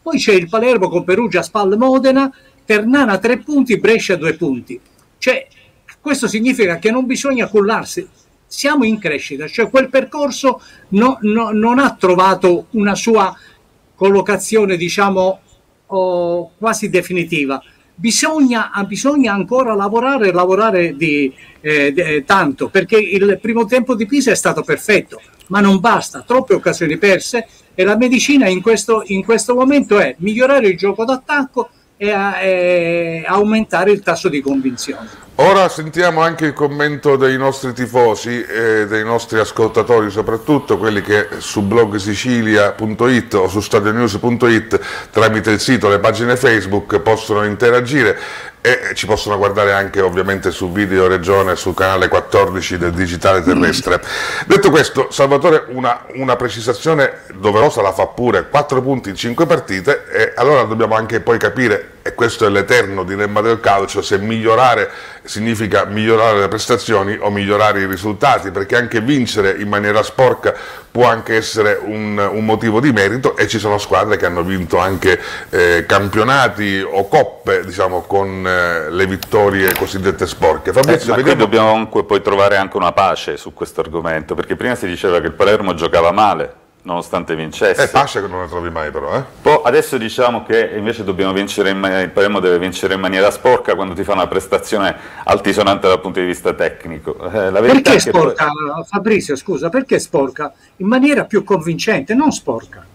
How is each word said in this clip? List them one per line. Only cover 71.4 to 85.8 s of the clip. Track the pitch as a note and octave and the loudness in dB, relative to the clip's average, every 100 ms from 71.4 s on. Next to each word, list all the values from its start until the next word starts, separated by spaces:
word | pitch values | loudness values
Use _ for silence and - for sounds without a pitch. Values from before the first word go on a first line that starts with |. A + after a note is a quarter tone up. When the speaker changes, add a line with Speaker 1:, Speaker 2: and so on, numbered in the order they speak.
| A2 A2+ G#2 G2 | -2 0 0 0
Speaker 2:
un, | G#2 G#2+ G#2+ G#2 | -4 -6 -6 -2
un | G2+ G2+ | -2 0
motivo | A2 G#2+ A2+ G#2+ | 0 0 2 2
di | D3 | 4
merito, | A2 G2 A#2 C3+ - | 4 2 2 -2 0
e | A2 | -2
ci | A2+ | 0
sono | G#2 G#2 | 0 -2
squadre | - F#2 G#2 G2+ | 0 0 2 0
che | F2+ | 0
hanno | F2 | -2
vinto | F2 F#2+ E2+ F#2 | -4 -4 -2 0
anche, | F#2 F#2+ F#2 F2 - - - | 0 0 2 0 -2 -14 -4
eh, | - F2 E2+ D#2+ | 2 2 2 2
campionati | G2 G2+ G2 A2 C#3 A#2+ G2 G#2 G2 F#2 | 0 0 0 2 2 2 0 -4 -4 -2
o | E2+ G2 | -4 2
coppe, | D#3 B2 - - F#2+ | 2 2 -4 -2 -2
diciamo, | F2+ F2+ F#2+ F2+ | -2 -2 -2 -2
con, | F2 G2 G2 F#2+ | -2 -2 -2 -4
eh, | F#2 F2+ F2 E2+ D2+ | -2 0 0 -2 -4
le | E2+ F#2+ | -2 -2
vittorie | F#2+ - - G2+ G2 F#2+ | -2 -2 2 2 2 0
cosiddette | - F#2 G2 F#2+ E2+ F2+ | 0 -4 -2 -2 -2 -4
sporche. | - F2 D#2 - | 0 0 0 0
Fabrizio, | - C#3+ - | 2 4 2
Speaker 4:
Eh, | A#2 | 0
ma | |
qui | A#2 | 0
Speaker 2:
vediamo | C3+ C3 | 2 2
Speaker 4:
dobbiamo | G#2+ A2 A2 | 2 4 4
comunque | A2 A2 - | 2 0 -4
poi | G2+ G2+ | 0 0
trovare | G2 G2 G2 G2 | 2 2 2 2
anche | F#2+ G2+ | 0 0
una | F2 | 0
pace | E2 F#2+ D#2+ - D2+ | 2 2 0 -4 -10
su | - | -12
questo | D#2+ E2+ - | -10 -10 -6
argomento, | D#2 D#2+ E2 D#2+ D2+ | -6 -4 -4 -6 -6
perché | D#2 D#2 E2+ | -8 -6 -4
prima | A#2 | -4
si | B2 G2 | -4 -6
diceva | F2 G2+ F2 | -4 0 0
che | D#2+ | -2
il | |
Palermo | - G2 G#2+ G2 | 0 2 2 0
giocava | F2 | -2